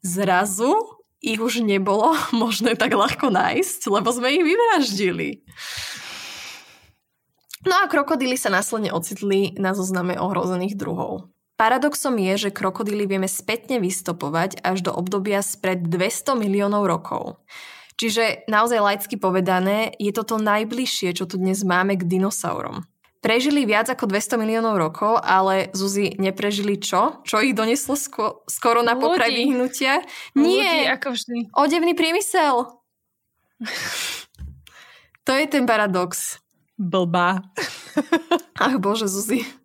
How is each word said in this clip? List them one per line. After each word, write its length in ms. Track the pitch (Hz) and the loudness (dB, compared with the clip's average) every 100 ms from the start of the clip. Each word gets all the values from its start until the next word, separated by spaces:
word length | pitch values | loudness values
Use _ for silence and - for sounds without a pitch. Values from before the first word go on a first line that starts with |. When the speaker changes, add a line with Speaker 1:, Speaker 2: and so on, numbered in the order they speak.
Speaker 1:
zrazu 720 | 185 180 196 180 208 190 240 415 466 - _ _ | -6 -2 2 2 2 0 2 2 0 -10 _ _
ich 180 | - 220 | -4 -2
už 240 | 233 226 | -2 0
nebolo 560 | 220 196 190 202 233 320 - | 2 2 2 4 4 2 0
<laughs> 80 | 233 | 0
možné 380 | 233 208 226 | 0 2 0
tak 180 | 233 240 | 2 2
ľahko 380 | 254 220 - 277 | 2 2 0 0
nájsť, 500 | 185 - 247 381 - - | 2 2 0 -2 -4 0
lebo 220 | 202 190 | 2 2
sme 240 | 240 247 | 0 0
ich 100 | 302 | 2
vyvraždili. 1000 | 320 403 466 370 254 196 196 170 151 - _ - - - - - - - - - - - - - _ _ _ _ _ _ _ - | 2 2 4 4 2 0 -2 -2 -6 -8 _ -18 -12 -10 -10 -12 -14 -14 -14 -14 -16 -18 -20 -20 _ _ _ _ _ _ _ -6
No 160 | - 370 | 2 2
a 80 | 359 | 4
krokodíly 500 | 320 285 311 254 254 | 2 2 0 0 0
sa 140 | 214 | 0
následne 400 | 190 214 220 208 | 0 0 -2 -2
ocitli 640 | - 170 196 202 196 196 196 | -2 -6 -6 0 2 2 0
na 160 | 190 | -2
zozname 460 | 196 185 185 180 175 | 0 -2 -2 -2 -2
ohrozených 560 | 180 185 180 180 190 | -2 -2 -2 -2 -4
druhov. 560 | 202 180 175 180 185 - _ _ | -4 -6 -6 -6 -8 -12 _ _
Paradoxom 640 | _ 220 254 294 294 277 233 | _ 2 4 2 0 -2 0
je, 160 | 190 196 | 0 0
že 100 | 196 | -2
krokodíly 560 | 202 190 185 208 208 202 | -2 -4 -2 -4 -2 0
vieme 240 | 190 190 | 0 -2
spätne 480 | - - 226 - 254 | -4 -4 -6 -2 -2
vystopovať 880 | 185 185 - 170 143 165 185 - 185 | 0 -2 -6 -6 -2 -2 -2 -2 -2
až 160 | 190 | -2
do 100 | 170 | -2
obdobia 540 | - 180 196 196 202 196 | -4 -2 -2 0 -2 -2
spred 400 | - 190 185 170 | -4 -2 -2 -2
dvesto 480 | 175 180 - - | 0 0 -2 -2
miliónov 560 | 254 208 202 202 208 202 | 0 0 0 2 2 0
rokov. 480 | 165 - - - - _ - - - - | 0 -4 -8 -8 -12 _ -20 -20 -20 -18
Čiže 560 | - 226 214 226 - - | -6 -2 0 0 -2 0
naozaj 320 | 214 233 233 | 2 4 4
laicky 320 | 202 202 - | 2 0 -4
povedané, 800 | 202 190 185 185 185 190 208 220 - | -2 0 2 2 2 2 0 -2 -2
je 80 | 208 | -2
to 160 | 202 214 | -2 -2
to 160 | 220 | -2
najbližšie, 720 | 214 208 220 285 247 - 185 | 2 0 0 -4 -4 -2 -4
čo 160 | 180 180 | -4 -4
tu 80 | 196 | -2
dnes 240 | 185 190 | 0 0
máme 320 | 196 180 190 | 2 2 2
k 160 | 196 175 | 0 0
dinosaurom. 720 | 185 196 - - - - - - _ _ _ | 0 0 -2 -6 -6 -6 -10 -14 _ _ _
Prežili 400 | 220 226 269 294 | 0 2 4 2
viac 240 | 240 214 226 | 2 2 2
ako 240 | 254 220 | -2 0
dvesto 320 | 196 - 240 | -2 0 -2
miliónov 400 | 220 226 226 202 | 0 0 0 2
rokov, 400 | 160 165 208 226 | 0 0 0 2
ale, 480 | - 190 190 190 190 | 4 4 4 2 0
Zuzi, 480 | 190 196 196 196 - | -4 -4 0 -2 0
neprežili 640 | 190 190 208 202 202 202 | -2 0 -2 -2 -2 -2
čo? 400 | - 185 254 311 | 0 0 0 -2
Čo 240 | - 214 269 | -2 2 2
ich 80 | |
doneslo 400 | 220 220 277 - | 2 0 0 0
sko-, 480 | 285 - - - - - | -4 -4 -2 -4 -4 -10
skoro 320 | - 240 233 | 0 2 4
na 160 | 233 240 | 4 2
pokraj 320 | 294 359 233 | 2 2 2
Speaker 2:
Ľudí. 80 | 233 277 | 2 2
Speaker 1:
vyhnutia? 560 | 254 254 - 269 285 - - - | 2 0 0 0 0 -2 -16 -4
Speaker 2:
Ľudí, 80 | 277 311 392 | 2 4 4
Speaker 1:
Nie. 320 | 392 330 269 | 2 2 0
Speaker 2:
ako 240 | 269 277 | -2 -4
vždy. 240 | 233 226 240 220 | -6 -6 -6 -2
Speaker 1:
Odevný 400 | - 285 339 339 | 2 2 4 2
priemysel. 800 | 349 320 339 392 381 302 247 247 - _ _ _ _ _ _ _ _ | 2 2 0 0 2 4 2 -2 -10 _ _ _ _ _ _ _ _
<laughs> 1600 | 226 - - - - - - _ - - - - - - _ _ | -10 -8 -6 -6 -6 -8 -14 _ -16 -16 -20 -20 -20 -20 _ _
To 160 | - 269 | 0 2
je 80 | 294 | 2
ten 240 | 302 240 | 2 4
paradox. 720 | 220 208 185 180 - - - _ _ _ | 4 4 2 0 -4 -8 -10 _ _ _
Speaker 2:
Blbá. 720 | - 185 190 175 175 175 190 - - - - - - 285 320 320 339 - - | -6 -2 0 2 2 2 0 -6 -10 -8 -10 -4 -4 0 -2 0 -2 -2 -2
Speaker 1:
Ach, 180 | 233 262 | 0 2
bože, 240 | 196 220 214 | 0 0 -2
Zuzi. 400 | 196 220 247 - - | -2 0 -2 -2 -12